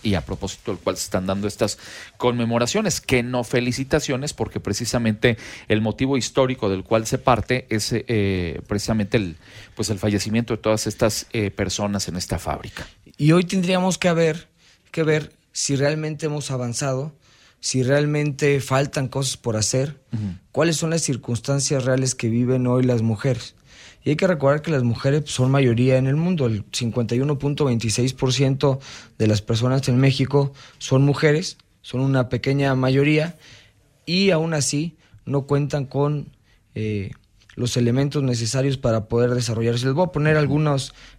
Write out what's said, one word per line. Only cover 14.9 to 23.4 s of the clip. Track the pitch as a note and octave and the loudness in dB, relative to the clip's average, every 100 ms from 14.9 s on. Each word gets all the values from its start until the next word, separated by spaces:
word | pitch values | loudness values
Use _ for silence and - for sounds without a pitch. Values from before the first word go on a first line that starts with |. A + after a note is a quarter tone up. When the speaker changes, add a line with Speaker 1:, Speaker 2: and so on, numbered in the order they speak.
Speaker 2:
que | - | -2
ver | D#3 D3+ D3 _ _ | 2 0 -2 _ _
si | - - C3+ | -6 -2 0
realmente | C#3+ D#3 D#3 D3+ D#3 | 0 0 -4 -4 -4
hemos | D3 C#3 | -4 -4
avanzado, | C3 A#2+ A2+ C#3+ C3 D3+ - _ _ _ _ | -4 -4 -4 -2 -2 -6 -12 _ _ _ _
si | - C3 | -4 0
realmente | B2 C#3+ D3 D3+ D3 C3+ D3 C#3 | 2 2 2 0 -2 0 2 2
faltan | - C3+ C#3+ D3 C3 | 2 0 0 -2 -4
cosas | C3+ C3+ - | -4 -4 -4
por | A#2+ A2 | -4 -2
hacer, | G#2+ C3 D3 - _ | 0 0 -2 -6 _
Speaker 1:
Ujú. | A2 G2+ F2+ _ | -6 -6 -8 _
Speaker 2:
cuáles | C3+ E3 D3+ | 0 0 0
son | D#3+ | -2
las | E3 | -2
circunstancias | - B2 - A#2 - C#3 C3 C#3 | -2 -4 -4 -4 -2 -2 0 0
reales | B2 C3 C3 | 0 0 0
que | - A2+ | -2 0
viven | A#2 B2 B2+ B2 | 2 2 2 2
hoy | B2+ | 2
las | B2+ A#2+ | 2 2
mujeres. | A2+ G#2+ C3+ A#2 | 0 0 0 -2